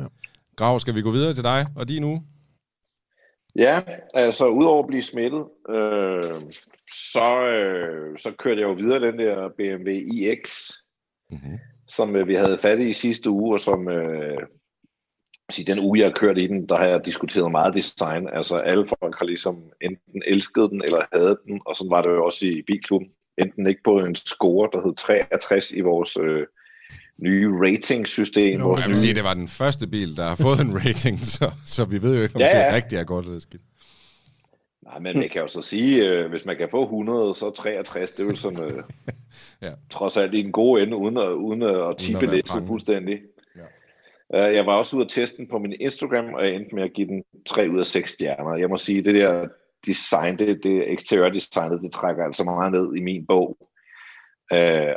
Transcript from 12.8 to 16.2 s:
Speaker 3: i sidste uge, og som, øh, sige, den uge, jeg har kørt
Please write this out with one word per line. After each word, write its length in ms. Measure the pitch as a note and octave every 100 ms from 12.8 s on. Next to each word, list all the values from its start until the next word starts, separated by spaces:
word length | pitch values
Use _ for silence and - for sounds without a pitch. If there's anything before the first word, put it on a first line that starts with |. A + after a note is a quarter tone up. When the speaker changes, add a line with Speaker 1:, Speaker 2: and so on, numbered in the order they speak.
Speaker 3:
i 120 | A#2+
sidste 380 | G#2 A#2+ A2+ A2+
uge, 240 | G2+ A2
og 60 | G2+
som, 280 | - F#2+ F2+
øh, 500 | E2+ E2 D#2 D2 C#2 - _ _ _ _ _ _ _ _ - -
sige, 160 | - E2+
den 120 | G2
uge, 200 | G2 G#2+
jeg 80 | G2
har 60 |
kørt 260 | -